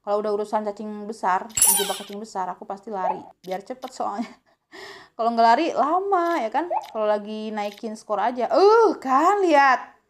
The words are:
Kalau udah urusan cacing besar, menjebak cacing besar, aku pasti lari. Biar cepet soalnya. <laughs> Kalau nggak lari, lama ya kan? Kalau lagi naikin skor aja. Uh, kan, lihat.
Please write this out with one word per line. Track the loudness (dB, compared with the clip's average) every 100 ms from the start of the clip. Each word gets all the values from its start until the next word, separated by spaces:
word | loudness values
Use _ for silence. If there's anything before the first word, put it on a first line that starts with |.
| -2
Kalau | -2
udah | -2
urusan | -4 -2 -4
cacing | -4 -8 -12 -10 -12
besar, | -4 -2 -2 -2
menjebak | -2 0 0 -2 -6
cacing | -10 -14
besar, | -10 -8 -8
aku | -10
pasti | -14 -14 -10
lari. | -6 -4 -6 -12 _
Biar | -10 -10 -10
cepet | -14 -14
soalnya. | -8 -6 -6 -10 -12 _ _ _
<laughs> | -20 -18 -20 -20 -4
Kalau | -2
nggak | 4 6
lari, | 6 2
lama | 0 0 0 0 0 0 -2
ya | -2
kan? | -4 -2 -6 -6
Kalau | -4 0
lagi | 0 -2 -8 -8
naikin | -6 -8 -8 -12 -12
skor | -6 -2
aja. | -2 -2 0
Uh, | 4 6 8 6 2
kan, | 0 4 4 4
lihat. | 4 6 6 2 -2 _